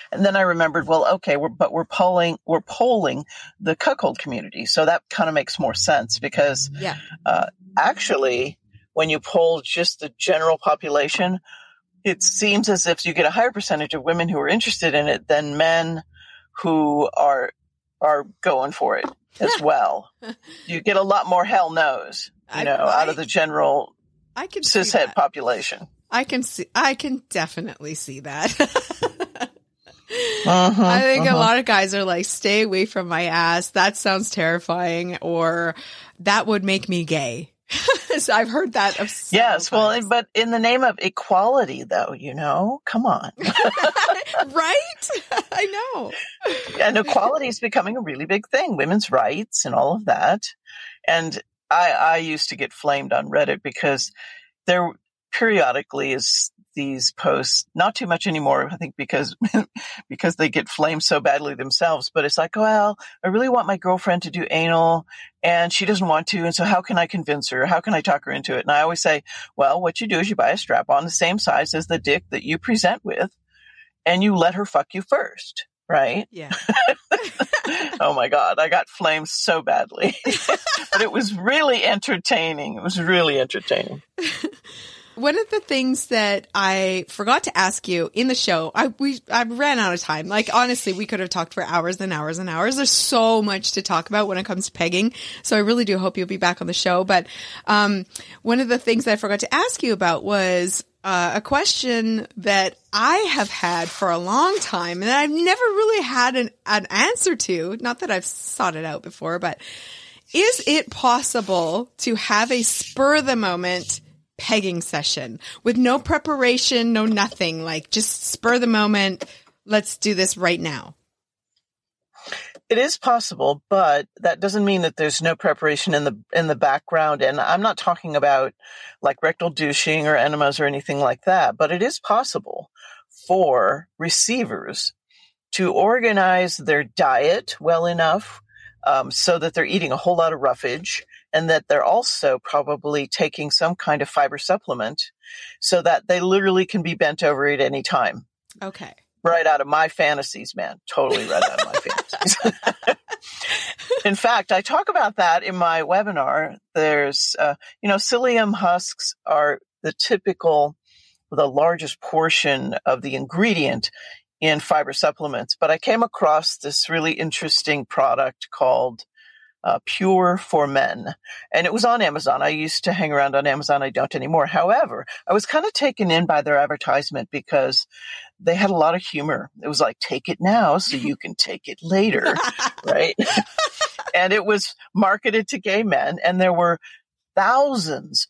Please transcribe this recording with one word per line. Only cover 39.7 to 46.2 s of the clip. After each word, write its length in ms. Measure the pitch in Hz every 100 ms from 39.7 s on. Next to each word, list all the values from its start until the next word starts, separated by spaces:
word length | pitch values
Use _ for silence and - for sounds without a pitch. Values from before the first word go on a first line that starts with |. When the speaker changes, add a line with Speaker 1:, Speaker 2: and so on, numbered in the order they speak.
Speaker 1:
well, 200 | 220 214
Speaker 2:
times. 140 | 233 208
Speaker 1:
but 200 | 233 -
in 160 | 214 233
the 80 | 233
name 240 | 233 247
of 160 | 254 196
equality, 840 | 185 - - 185 214 269 247 131
though, 280 | 123 - -
you 220 | - 139
know, 480 | 139 147 147 202 277
come 220 | - 226 247
on. 240 | - - -
<laughs> 20 |
Speaker 2:
<laughs> 20 | 349 - 403 - - 415 392 359 480 622 277
Right? 580 | 320 320 571 659 640 - 480 -
<laughs> 20 | 240 -
I 140 | - 202 196 -
know. 180 | - - -